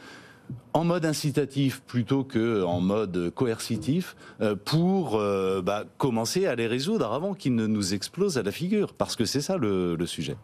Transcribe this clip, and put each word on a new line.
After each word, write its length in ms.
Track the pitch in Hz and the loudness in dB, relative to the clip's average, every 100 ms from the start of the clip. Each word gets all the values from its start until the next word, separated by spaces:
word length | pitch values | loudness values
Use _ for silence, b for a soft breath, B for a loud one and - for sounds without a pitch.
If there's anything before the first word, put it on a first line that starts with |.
| B B B B B 123 - | B B B B B -16 -4
en 120 | 151 170 | 0 2
mode 200 | 175 160 | 2 2
incitatif 760 | 151 151 147 135 135 139 - - | 0 0 0 0 2 0 0 -4
plutôt 380 | 123 110 135 | -2 2 0
que 400 | 135 113 113 107 | 2 2 2 2
en 160 | 90 87 | 2 2
mode 520 | 92 104 104 87 87 | 2 2 0 0 -2
coercitif, 840 | - 123 113 - 110 110 165 180 - B B | 0 -2 -2 -4 -4 0 -2 -2 -10 B B
euh, 160 | 107 98 | 0 0
pour, 600 | - 156 180 196 151 107 | 0 2 4 2 2 0
euh, 460 | 104 98 95 95 | 2 2 2 0
bah, 220 | 90 104 101 - | 0 -2 -4 -2
commencer 480 | 135 113 117 180 190 | 0 0 0 0 0
à 100 | 117 | 0
les 120 | 113 | 0
résoudre 440 | 127 147 220 117 | 0 0 0 0
avant 220 | 127 190 | -2 -4
qu'ils 200 | 190 135 | -4 0
ne 140 | 117 110 | 2 2
nous 260 | 107 92 | 0 0
explosent 440 | 98 - - 202 135 | -2 -4 -2 0 0
à 60 | |
la 80 | 98 | -2
figure, 420 | - 180 214 175 | -2 0 0 0
parce 240 | - 101 - | -2 -4 -2
que 80 | 104 | -2
c'est 160 | 135 | 0
ça 160 | 143 190 | -2 -2
le, 380 | 107 95 90 82 | 0 0 0 -2
le 100 | 87 | -4
sujet. 320 | - 95 104 | -4 -6 -8